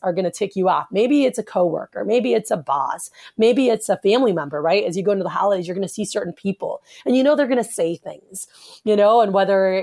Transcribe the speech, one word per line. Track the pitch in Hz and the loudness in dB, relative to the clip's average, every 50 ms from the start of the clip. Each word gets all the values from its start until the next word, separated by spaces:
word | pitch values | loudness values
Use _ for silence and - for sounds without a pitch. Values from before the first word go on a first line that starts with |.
are | - 190 | -4 -4
gonna | 175 185 185 170 | -2 -2 -2 -4
tick | - - 220 196 - | -4 -4 -6 -4 -2
you | 190 185 - | 0 0 2
off. | 143 147 147 - | 0 0 -2 -4
Maybe | - 196 226 247 294 294 277 | -2 0 2 2 2 2 2
it's | 254 - - | 0 0 -4
a | |
coworker, | 208 - - 190 180 170 156 160 - - _ - - | -8 -4 -2 0 0 0 0 -4 -8 -10 _ -8 -4
maybe | 196 220 247 220 254 233 | 0 0 0 2 0 0
it's | 220 - - | 0 0 -2
a | - 180 | -4 -4
boss, | 143 - 139 143 135 131 - - - - _ - - - _ - | -2 -4 -2 -2 -2 -4 -6 -8 -10 -16 _ -20 -20 -16 _ 2
maybe | 220 233 247 240 262 247 | 2 2 4 4 2 2
it's | 226 220 - - | 0 0 0 -2
a | 190 - | -2 0
family | - 190 214 254 269 226 | 2 2 2 4 2 2
member, | 180 160 147 143 151 147 | 0 -2 -4 -6 -6 -2
right? | 147 165 185 208 214 | 0 2 2 2 0
As | 196 165 | -2 -4
you | 190 | -2
go | 185 202 | -2 0
into | 202 196 180 | 0 0 -2
the | 175 | -4
holidays, | 156 170 185 202 202 185 175 | -4 -2 0 0 0 0 -2
you're | 170 180 | -6 -6
gonna | 190 196 185 | -6 -6 -6
see | - - 208 | -6 -8 -8
certain | - - 214 196 175 175 | -4 -4 -6 -6 -6 -10
people, | - - 196 190 - - - - - _ _ - - - | -6 -6 -6 -6 -4 -8 -10 -10 -10 _ _ -20 -10 -2
and | 269 247 | 0 2
you | 262 262 | 4 4
know | 285 302 | 4 4
they're | 285 285 | 2 2
gonna | 233 262 240 220 | 0 0 -2 -2
say | - - - 170 165 170 | -4 -4 -4 -2 -2 -4
things, | - _ 160 151 151 _ _ 190 - - - _ - - - - - _ | -6 _ -16 -16 -16 _ _ -14 -14 -14 -14 _ -20 -20 -20 -20 -8 _
you | 214 214 | 0 2
know, | 208 202 208 226 240 | 4 4 6 6 6
and | 226 202 | 4 4
whether, | 190 196 196 185 196 190 190 190 185 190 | 2 2 2 4 2 2 2 2 0 0